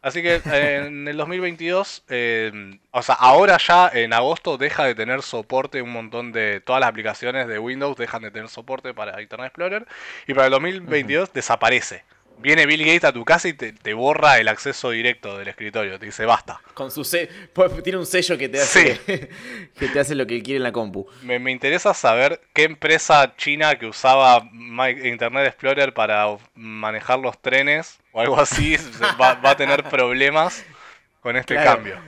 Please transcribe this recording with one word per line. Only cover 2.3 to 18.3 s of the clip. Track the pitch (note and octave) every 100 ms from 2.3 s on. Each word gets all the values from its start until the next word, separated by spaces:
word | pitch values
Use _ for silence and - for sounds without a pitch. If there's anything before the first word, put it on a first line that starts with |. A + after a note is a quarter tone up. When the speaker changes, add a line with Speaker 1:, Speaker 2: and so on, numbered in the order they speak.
| A2+ A2 G#2 G2+ G2 _
Speaker 1:
o | B2+
sea, | A#2+ B2+
ahora | B2+ C#3+ G3 F3
ya | - F3 F3+
en | B2+ A#2
agosto | A2+ B2+ D#3+ - C#3
deja | C#3 - C#3+
de | A2+
tener | A2 C3
soporte | C3 A#2+ G#2+ B2+ C3+ C3+
un | A#2+
montón | A#2 A2+ A#2 A#2+
de, | A2+ G#2+ G2+
todas | - C3
las | B2+
aplicaciones | A2 A2 G#2 B2 C3 B2
de | G#2+
Windows | A#2 C3 C#3+ B2+
dejan | A#2 A2+
de | A2
tener | G#2+ A2
soporte | - A#2 C3 B2+
para | A2+ G#2 G2
Internet | G#2+ G#2+ B2+
Explorer, | - F3 G3+ A#3 - - - -
y |
para | C3+ C3
el |
dos | C3+
mil | E3 F#3+
veintidós | F3 D3+ B2 D3 F#3+
Speaker 2:
Ujú. | C3+
Speaker 1:
desaparece. | - A#2 A2+ B2 - F#2 _ _ _ _
Viene | C3 D#3 D3
Bill | D#3 D#3
Gates | E3+
a | E3
tu | B2 A#2
casa | E3 F3+
y |
te, | D3+ A#2
te | G#2+ -
borra | A2 B2+ D3+ D3+ B2+
el | A2
acceso | G#2+ C#3+ - C3
directo | A2+ A#2+ A#2+ A2 G2
del | G2
escritorio, | - G#2+ A2 G#2 F#2+
te | G#2
dice, | -
"Basta". | A2 A2+ - G2+ _
Speaker 2:
Con | - C3+
su | D3
se-, | C#3+ F3 E3 - -
pues, | - F#3 -
tiene | F#3 F#3
un | E3+
sello | F3+ F3+